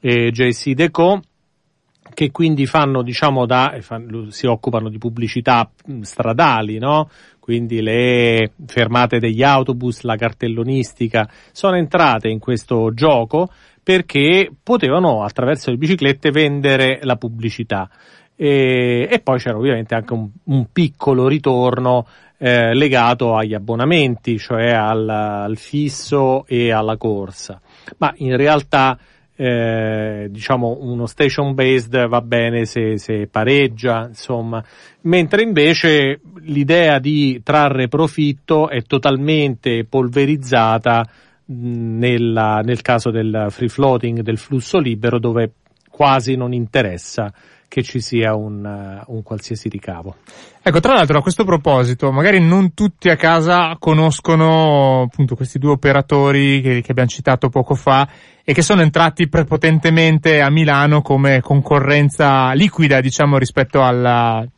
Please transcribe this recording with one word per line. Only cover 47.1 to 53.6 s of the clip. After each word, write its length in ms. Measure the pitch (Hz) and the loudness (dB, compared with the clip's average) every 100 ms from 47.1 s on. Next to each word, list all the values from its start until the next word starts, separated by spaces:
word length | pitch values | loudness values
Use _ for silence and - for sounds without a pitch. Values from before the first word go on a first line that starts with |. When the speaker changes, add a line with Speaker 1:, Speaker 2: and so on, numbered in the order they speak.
| - 104 - _ _ _ | -8 -8 -10 _ _ _
Speaker 1:
che 160 | - | -8
ci 180 | 120 127 | -6 -6
sia 340 | 110 120 110 110 | -4 -2 -2 -2
un, 300 | 107 104 104 | -6 -10 -10
eh, 360 | 101 98 98 110 | -10 -12 -16 -14
un 160 | 113 | -14
qualsiasi 460 | 107 107 - 113 - | -10 -12 -10 -10 -8
ricavo. 480 | 101 - 90 92 - _ - - _ | -10 -12 -14 -14 -18 _ -20 -20 _
Speaker 2:
Ecco, 200 | - 160 | 0 2
tra 120 | 233 | 2
l'altro 240 | 262 156 151 | 2 4 2
a 40 | |
questo 240 | 139 175 202 | 0 -2 0
proposito, 640 | 170 151 135 123 123 143 | 0 2 2 2 0 -2
magari 340 | 135 170 196 165 | 0 2 4 4
non 280 | 185 190 | 4 2
tutti 340 | - 208 - 180 | 0 -4 0 0
a 60 | 160 | 2
casa 640 | 160 165 160 180 | 4 2 4 2